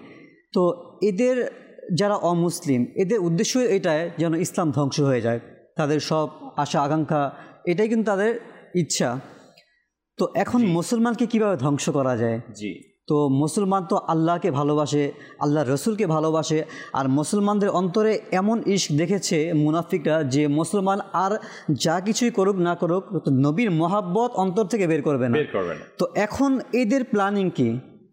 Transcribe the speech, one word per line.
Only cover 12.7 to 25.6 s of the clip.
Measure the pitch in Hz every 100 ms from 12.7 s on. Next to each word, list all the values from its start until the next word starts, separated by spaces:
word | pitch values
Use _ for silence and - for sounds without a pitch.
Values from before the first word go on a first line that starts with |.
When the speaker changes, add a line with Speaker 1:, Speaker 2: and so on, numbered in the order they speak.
| 85 - _ -
Speaker 1:
তো | 151 143
মুসলমান | 135 151 214 196 196
তো | 170 196
আল্লাহকে | - 160 160 175 180
ভালোবাসে, | 135 147 151 147 147 143 - - -
আল্লাহর | 147 151 123
রসুলকে | 139 226 208 190
ভালোবাসে, | 160 156 160 151 156 151 - -
আর | - 135
মুসলমানদের | 135 151 208 202 208 202
অন্তরে | 170 185 208 220 202 -
এমন | 185 202 226 -
ইশক | 196 - 147
দেখেছে | 170 196 - 165 160
মুনাফিকরা | 156 151 165 170 185 151 156
যে | 143 135 151
মুসলমান | 147 165 208 190 196 -
আর | 170 190 214 - - -
যা | 147 165 175
কিছুই | 190 - 240
করুক | - 190 190
না | 175
করুক, | 175 170 185 190 170
তো | 151
নবীর | 131 143 160 233
মহাব্বত | 160 170 208 180 202 240
অন্তর | 240 190 180
থেকে | 196 233 175
বের | 160
করবে | 151 135 123
না। | 143
Speaker 2:
বের | 143
করবে | 101